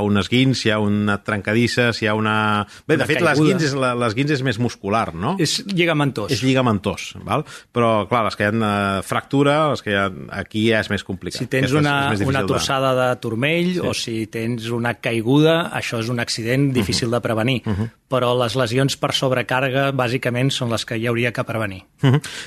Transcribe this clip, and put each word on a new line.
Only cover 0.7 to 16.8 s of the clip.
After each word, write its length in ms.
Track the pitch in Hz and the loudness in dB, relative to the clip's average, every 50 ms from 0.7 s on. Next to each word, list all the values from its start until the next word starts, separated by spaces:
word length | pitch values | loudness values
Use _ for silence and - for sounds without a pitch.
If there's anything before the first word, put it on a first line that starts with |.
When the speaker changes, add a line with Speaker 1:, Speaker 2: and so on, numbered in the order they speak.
| 107 | 2
Speaker 1:
ha 0 | 107 | 2
una 380 | 104 104 104 104 104 104 101 98 - | 2 2 0 2 2 0 0 -2 -2
trencadissa, 640 | - 107 101 - 107 107 117 120 110 - 127 120 120 | -4 -4 -2 0 0 2 2 2 2 2 2 2 2
si 160 | 113 - 113 | 0 0 0
hi 20 | 107 | 0
ha 60 | 107 | 0
una... 540 | 107 110 107 107 107 107 107 107 104 104 - - - - | 0 0 0 2 2 2 2 2 0 -2 -4 -8 -10 -2
Bé, 140 | - 156 147 | 0 0 0
de 20 | |
Speaker 2:
Una 60 | 131 - | 2 0
Speaker 1:
fet, 100 | 156 - | 0 2
Speaker 2:
caiguda. 140 | 175 156 | 2 2
Speaker 1:
l'esguins 320 | 139 147 156 151 190 175 160 | 4 4 4 4 4 2 0
és 80 | 139 135 | 0 0
la, 220 | 139 131 123 123 120 | 0 0 0 0 0
l'esguins 320 | 120 117 101 123 139 147 156 | 0 0 0 0 0 0 0
és 80 | 127 131 | 0 0
més 140 | 135 107 110 | -2 -2 0
muscular, 460 | 120 113 - - - 98 104 113 104 85 80 82 | -2 -4 -4 -4 -4 -2 0 0 0 -2 -4 -4
no? 140 | 95 139 190 190 | -4 -2 -2 0
Speaker 2:
És 140 | 160 - - - - | 0 -2 -2 -4 -4
lligamentós. 640 | 202 196 165 175 165 160 147 143 139 110 - 104 - 139 | -4 -2 0 0 0 2 0 0 0 -2 -4 -2 -2 -2
Speaker 1:
És 80 | 101 123 | 0 2
lligamentós, 640 | 131 131 131 127 120 107 95 - 104 85 - - - - 98 90 | 2 2 2 2 2 0 0 0 -2 -4 -4 -8 -12 -12 -12 -6
val? 160 | 90 107 143 151 - - - - _ - | -4 -4 -4 -4 -6 -12 -20 -20 _ -2
Però, 320 | 120 117 113 113 107 98 | 0 2 2 2 2 0
clar, 160 | - 123 120 107 95 | 0 0 0 0 0
les 100 | - - | 0 0
que 80 | 104 | 0
hi 60 | 104 | 2
ha, 180 | 107 113 110 104 | 2 2 0 0
eh, 320 | 101 101 101 98 98 95 | 0 0 0 0 0 -2
fractura, 560 | - - 123 117 - - - 139 143 143 143 151 156 151 | -2 -2 -4 -4 -2 0 2 2 4 4 4 2 2 0
les 100 | 123 - | 0 -2
que 80 | - 107 | -2 -2
hi 80 | 101 98 | 0 0
ha... 80 | 98 95 92 69 64 60 - 98 | 0 0 -4 -8 -12 -10 -10 -10
aquí 300 | 92 - - 110 107 113 | -8 -6 -2 0 2 4
ja 140 | 110 107 98 | 2 2 2
és 60 | - 104 | 0 -2
més 80 | 92 | -4
complicat. 400 | - - 98 87 - 87 - - | -4 -6 -8 -8 -8 -8 -8 -6
Speaker 2:
Si 80 | 127 - | -6 -2
tens 160 | - 131 135 | 0 0 0
Speaker 1:
Aquesta 140 | 127 135 151 | 2 2 2
és, 20 | |
Speaker 2:
una, 140 | 147 147 143 139 | 2 2 2 0
Speaker 1:
és 120 | 139 139 | 0 0
més 80 | 107 98 | 0 0
difícil 160 | 107 135 139 | 0 0 0
Speaker 2:
una 80 | 135 127 | 0 0
Speaker 1:
de 80 | - 92 | 0 0
Speaker 2:
torçada 400 | 85 80 - 139 135 135 135 131 | 0 0 0 0 0 2 2 2
de 220 | 127 127 123 123 - - | 2 2 0 0 -2 -4
turmell 480 | 117 110 113 135 151 165 170 175 180 180 | -4 -4 -2 0 0 0 0 0 0 0
Speaker 1:
Sí. 60 | 175 | -2
Speaker 2:
o 140 | - 135 107 - | -2 -2 -2 -4
si 220 | - 123 113 113 110 107 | -4 -4 -4 -6 -6 -6
tens 420 | - 117 113 117 123 113 110 117 | -6 -6 -4 -4 -4 -4 -4 -4
una 240 | 120 117 117 120 113 - | -4 -2 -2 -2 -4 -4
caiguda, 720 | - 127 117 113 107 120 139 147 156 160 165 165 175 - - | -4 -2 -2 0 2 2 4 6 6 4 4 2 0 -4 -6
això 240 | 123 - - 120 117 | -6 -6 -4 -4 -4
és 160 | 110 117 127 | -4 -4 -4
un 60 | 120 | -4
accident 480 | 117 - - 120 110 117 127 135 143 139 | -4 -4 -4 -4 -2 0 0 2 2 2
difícil 360 | 127 123 | 2 0